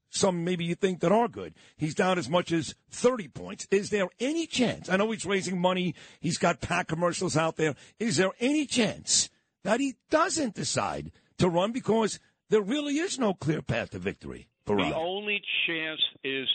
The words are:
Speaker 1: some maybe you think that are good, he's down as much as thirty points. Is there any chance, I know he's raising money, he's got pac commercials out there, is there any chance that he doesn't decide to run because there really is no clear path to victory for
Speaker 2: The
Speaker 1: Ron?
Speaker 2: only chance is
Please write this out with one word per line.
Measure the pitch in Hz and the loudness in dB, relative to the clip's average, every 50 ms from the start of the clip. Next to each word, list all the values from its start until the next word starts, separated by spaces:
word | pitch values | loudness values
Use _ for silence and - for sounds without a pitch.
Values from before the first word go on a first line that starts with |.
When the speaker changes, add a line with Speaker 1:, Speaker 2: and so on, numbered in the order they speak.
| _ _ | _ _
Speaker 1:
some | - - - 196 180 170 165 | -4 0 0 2 2 0 -2
maybe | 175 185 170 170 | -2 -2 -2 -2
you | 170 175 | -4 -4
think | - - 190 185 147 | 0 0 0 0 2
that | - 170 196 | 2 4 4
are | 220 240 214 | 4 4 2
good, | 123 107 92 80 80 _ - - _ | -2 -8 -12 -12 -12 _ -20 -18 _
he's | - 151 160 147 | -4 -4 -4 0
down | - 190 185 185 180 | 0 2 2 2 0
as | 143 117 | 0 0
much | 165 180 175 - 170 | 0 0 0 2 0
as | 165 139 - - _ _ _ | -2 -2 -2 -8 _ _ _
thirty | - - - 247 262 233 185 127 | -6 2 2 2 2 2 -4 -10
points. | - - 180 180 - - - - | -12 -12 -12 -12 -10 -10 -4 0
Is | - 196 202 - | 0 0 2 0
there | 202 208 190 180 _ - | -2 -2 -2 -2 _ -4
any | 226 269 311 330 330 | -4 -2 -2 -2 -4
chance, | 311 - - 247 202 113 - - - | -4 0 0 0 0 0 -2 -4 -2
I | 180 | 0
know | 190 202 220 | 2 2 0
he's | 226 160 - | -2 -4 -2
raising | 170 202 190 170 180 190 180 | -2 -2 0 0 -2 -2 2
money, | 175 185 185 185 180 180 - - - - - _ | 2 2 2 2 0 -2 -4 -6 -10 -20 -14 _
he's | - 160 - - | -4 -2 -2 2
got | - 175 175 - | 2 2 2 2
pac | - - 175 175 175 - | -2 -2 -2 -2 -2 -2
commercials | 165 160 175 175 160 - 190 170 123 | -2 0 0 0 0 0 -2 0 2
out | 151 165 160 156 | 2 2 0 0
there, | - 160 156 135 - - - _ - | 0 0 0 0 -2 -10 -18 _ -4
is | 208 233 160 | -2 0 2
there | 135 190 190 - - | 2 2 2 2 0
any | 240 254 294 311 294 | 0 2 2 2 0
chance | - - 247 226 180 - - - - - - - - _ _ _ _ _ _ - | 0 2 2 2 2 0 -4 -4 0 0 0 0 0 _ _ _ _ _ _ -2
that | 190 - 247 | 0 0 2
he | 277 269 254 _ _ - | 0 -2 -4 _ _ 0
doesn't | - 311 330 381 - 330 294 233 - | 2 4 4 4 2 0 -2 -2 -2
decide | - 147 - - 127 104 95 73 71 76 80 - _ _ _ _ - | -4 -4 -2 -2 0 -2 -2 -2 -6 -8 -10 -14 _ _ _ _ 0
to | - 185 | 0 2
run | 165 170 185 214 233 | 2 2 0 0 -2
because | 254 - - 208 226 220 190 - - _ _ _ _ _ - | -4 0 2 2 2 2 0 -2 -4 _ _ _ _ _ 2
there | 185 220 208 | 2 2 2
really | 185 254 302 294 294 277 294 | 2 -2 -2 0 0 0 0
is | 330 403 - 262 | -2 -2 -2 0
no | 254 208 185 | 0 0 0
clear | - - 135 117 107 - | 0 -2 -2 -2 -2 -2
path | - 120 113 104 - | -2 -2 -2 -2 -4
to | - 98 | -6 -6
victory | 90 98 87 - - 71 58 62 65 _ _ _ - | -6 -6 -6 -6 -10 -12 -12 -12 -14 _ _ _ -4
for | - 104 | 0 2
Speaker 2:
The | 101 92 | 2 2
Speaker 1:
Ron? | 82 - | 2 0
Speaker 2:
only | 156 160 175 185 202 208 208 208 202 - - - - - | -2 -2 -4 -4 -4 -4 -4 -4 -4 -4 -4 -2 -2 0
chance | 165 170 160 156 160 156 143 - - - - - | 0 -2 -2 -4 -4 -2 -2 -2 -2 -2 -6 -6
is | 135 135 135 131 123 | -4 -4 -2 -2 -2